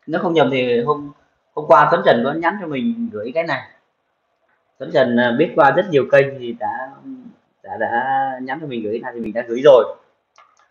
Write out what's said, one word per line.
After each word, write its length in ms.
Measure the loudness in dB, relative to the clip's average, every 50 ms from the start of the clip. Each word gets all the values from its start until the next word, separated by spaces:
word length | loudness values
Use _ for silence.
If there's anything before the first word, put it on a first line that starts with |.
| _ -6
nếu 140 | -6 -4
không 120 | -2 0 2
nhầm 160 | 2 2 2
thì 320 | 2 0 0 0 0 0 0
hôm, 280 | 0 -2 -4 -6 -14 -16 _ _ _ _ _ _ _ -12
hôm 100 | -4 2 4
qua 200 | 6 6 6 4
Tuấn 100 | 2 2 2
Trần 160 | 2 2 2 2
có 60 | -2
nhắn 260 | -2 -2 -2 -4 -4 -4
cho 60 | -6 -8
mình 420 | -6 -4 -4 -4 -4 -4 -6 -8
gửi 200 | -8 -8 -10 -6 -4
cái 100 | -4 -4
này. 180 | -4 -4 -8 -8 -12 _ _ _ _ _ _ _ _ _ _ _ _ _ _ _ _ _ _ _ _ _ -16
Tuấn 140 | -8 -2 2
Trần, 240 | 2 2 2 2 2
à, 180 | 2 2 2 0
biết 160 | 0 0 2
qua 160 | 4 4 4
rất 140 | 4 2 0 2
nhiều 160 | 2 0 2 4
kênh 280 | 4 4 4 2 -2 -8
thì 140 | -10 -10 -10 -6
đã, 320 | -6 -6 -6 -6 -10 -14 -16 -18 -18 -18 -18 -18 -18 -20 -20 _ _ _ _ _ -16
đã, 140 | -12 -8 -6
đã 320 | -4 -2 -2 -2 -2 -2 -2 -2 -2 -2 -6 -8
nhắn 160 | -10 -10 -10 -10
cho 60 | -10 -8
mình 160 | -8 -6 -6
gửi 160 | -6 -6 -6
này 120 | -8 -10 -10
thì 40 | -10
mình 140 | -8 -8 -6
đã 100 | -6 -6 -4
gửi 140 | -2 2 6
rồi. 320 | 8 8 8 6 4 -2 -12 _ _ _ _ _ _ _ _ _ _ _ _ _ _